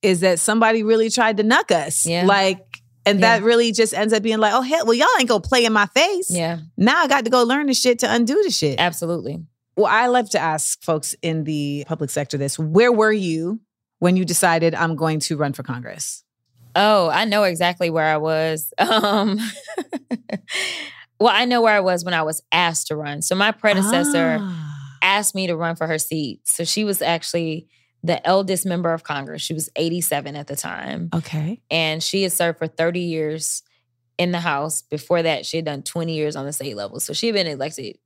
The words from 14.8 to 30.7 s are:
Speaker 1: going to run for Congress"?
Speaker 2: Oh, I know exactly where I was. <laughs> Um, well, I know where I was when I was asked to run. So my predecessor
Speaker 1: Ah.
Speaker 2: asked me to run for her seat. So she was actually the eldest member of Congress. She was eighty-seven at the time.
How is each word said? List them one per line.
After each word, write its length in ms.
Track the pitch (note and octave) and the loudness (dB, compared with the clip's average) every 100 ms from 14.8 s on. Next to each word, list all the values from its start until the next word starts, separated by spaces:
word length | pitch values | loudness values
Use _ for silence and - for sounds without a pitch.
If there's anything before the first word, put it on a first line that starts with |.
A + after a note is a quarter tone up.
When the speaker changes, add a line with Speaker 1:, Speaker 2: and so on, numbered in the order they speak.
| E3 D#3 | -2 0
Speaker 1:
going 240 | D#3+ D#3 | -2 -2
to 160 | - D3+ | -2 -2
run 160 | D3 | -2
for 80 | C3+ | -4
Congress"? 600 | C3+ B2 A#2+ F#2+ - - _ _ _ _ - | -8 -8 -10 -12 -12 -12 _ _ _ _ -4
Speaker 2:
Oh, 340 | F3 G#3 G#3 E3+ | 2 4 6 4
I 160 | D3+ | 2
know 200 | A3 G#3 | 2 2
exactly 460 | G3 E3 F3 F3+ E3+ | 2 2 0 0 -2
where 160 | D#3+ D#3 | 2 2
I 120 | D#3 | 2
was. 540 | D#3 D#3 D#3+ D#3+ - | 0 0 0 -2 -6
<laughs> 40 | - | -2
Um, 600 | - E4 G#3 G#3 G3+ G3+ A3+ C#5+ - - - C#4 _ B3 - - - - F#4+ E4 D4 - - _ | 2 2 2 2 2 0 -4 -8 -12 -12 -10 -12 _ -10 -8 -12 -8 -8 -6 -8 -14 -18 -20 _
well, 140 | A3+ | 2
I 100 | G#3+ B3 | 2 2
know 160 | A#3+ | 2
where 120 | A3+ | 4
I 60 | G#3 | 2
was 240 | F#3+ F3+ | 2 0
when 80 | E3+ | -2
I 80 | E3+ | -2
was 200 | D#3 D#3+ _ | -2 -6 _
asked 360 | E3 F3 D#3+ - | 0 0 -2 -6
to 80 | D3+ | -6
run. 260 | D3 D3 | -6 -6
So 120 | - | -4
my 160 | F#3 G#3 | 0 0
predecessor 840 | A3 G#3+ G3 G3 C4 D4 C#4+ C4 A#3 | 2 0 2 2 2 2 2 0 0
Speaker 1:
Ah. 580 | G3 E3+ D3+ C#3+ C#3 C3+ | -4 -8 -10 -12 -16 -2
Speaker 2:
asked 340 | F#3 G3+ G3+ | 0 2 0
me 120 | F#3+ F#3 | -2 -4
to 100 | E3 | -2
run 200 | E3 E3 | -2 -2
for 100 | D#3+ | -2
her 120 | D#3+ | -2
seat. 420 | - D#3+ C#3 - | -2 -4 -6 -6
So 200 | - - | -6 -4
she 180 | E3+ - | -2 -2
was 160 | G#3+ F#3+ | -2 0
actually 680 | - E3+ - F3 D#3+ D#3 - _ _ _ | 0 -2 -2 -4 -4 -6 -10 _ _ _
the 220 | E3 E3+ - | -4 -2 2
eldest 400 | F#3+ F#3+ F#3 F#3+ | 2 2 -2 -2
member 260 | F3 E3+ | -2 -2
of 100 | E3 | -4
Congress. 400 | - C#3+ C#3 D#3 | -4 -8 -8 -10
She 120 | - | -8
was 140 | D#3+ D#3 - | -6 -6 -4
eighty-seven 600 | E3 F3 E3 D3 C#3+ D3 | -2 -2 -2 -4 -6 -12
at 100 | D3 | -10
the 100 | C#3+ | -10
time. 520 | - | -8